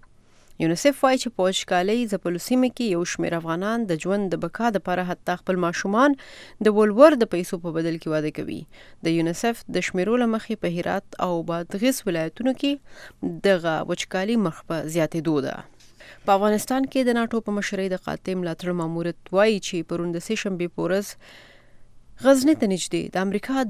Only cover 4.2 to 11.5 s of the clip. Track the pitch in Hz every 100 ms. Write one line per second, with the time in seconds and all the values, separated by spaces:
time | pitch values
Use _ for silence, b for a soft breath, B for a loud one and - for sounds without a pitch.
4.2 | 190 165 170 - 233 196 185 180 180 175
5.2 | - 180 - 185 170 170 196 214 285 277
6.2 | B B B B 214 208 214 208 311 277
7.2 | 226 175 180 180 175 160 165 165 160 156
8.2 | 151 151 - - - B B B 165 165
9.2 | 165 175 233 233 - 180 175 185 185 240
10.2 | 233 220 - 220 180 170 170 190 - -
11.2 | 180 170 170